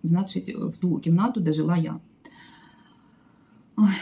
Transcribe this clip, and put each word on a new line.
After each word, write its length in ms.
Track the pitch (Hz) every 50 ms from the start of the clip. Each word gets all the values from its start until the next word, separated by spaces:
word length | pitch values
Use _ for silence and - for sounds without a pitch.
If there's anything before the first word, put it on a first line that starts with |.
значить, 540 | - 160 170 180 190 190 - 185 185 - -
в 200 | - - - -
ту 220 | - 180 180 160 -
кімнату, 420 | - 170 165 185 214 254 262 214
де 120 | 170 156
жила 240 | 156 156 151 156 175
я. 240 | 170 160 - - - - _ _ _ - - - - - - - - - - _ _ _ _ _ _ _ _ _ _ _ _ _ _ _ _ _ _ _ _ -
Ой, 120 | 214 214 196 190 -